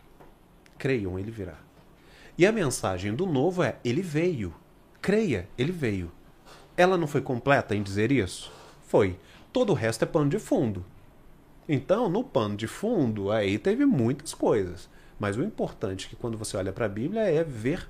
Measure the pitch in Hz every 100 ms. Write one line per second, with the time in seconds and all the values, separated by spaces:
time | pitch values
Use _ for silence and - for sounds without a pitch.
0 | - - - - - - - - 135 131
1 | 95 92 104 113 87 76 - - - -
2 | - - - - 185 226 151 - 107 92
3 | 104 117 190 131 160 180 131 - 123 131
4 | 190 147 180 143 92 82 - - - -
5 | - 208 214 104 90 - 131 180 123 98
6 | 85 - - - - - - - 180 185
7 | 156 139 - 123 139 135 - 104 98 98
8 | 110 139 92 - - - - - - 160
9 | 101 87 - - - 262 233 135 113 -
10 | 165 165 143 196 - 247 123 95 90 -
11 | - - - - - - - 151 - 202
12 | 240 185 247 - 104 104 113 - 208 226
13 | 123 107 98 110 98 104 196 226 285 170
14 | 113 139 - - 247 120 90 85 - -
15 | - - 101 104 196 - 98 - 104 95
16 | - - 120 110 107 104 95 92 110 101
17 | 135 220 214 151 151 117 117 175 -